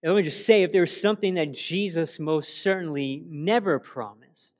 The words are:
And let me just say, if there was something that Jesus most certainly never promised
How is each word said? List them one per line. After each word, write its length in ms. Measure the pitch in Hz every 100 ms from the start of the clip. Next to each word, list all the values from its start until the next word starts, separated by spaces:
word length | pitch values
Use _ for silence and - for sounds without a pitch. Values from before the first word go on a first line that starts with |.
And 80 | 165
let 60 | 196
me 60 |
just 220 | 165 143 -
say, 180 | 214
if 100 | 185
there 80 | 190
was 180 | 175 -
something 360 | 202 214 202 185
that 180 | 151
Jesus 680 | 135 - 175 202 165 160 -
most 420 | 156 156 147 -
certainly 640 | 196 190 170 143 139 139 170
never 540 | 151 160 233 196 143
promised 720 | - - 110 107 127 _ - _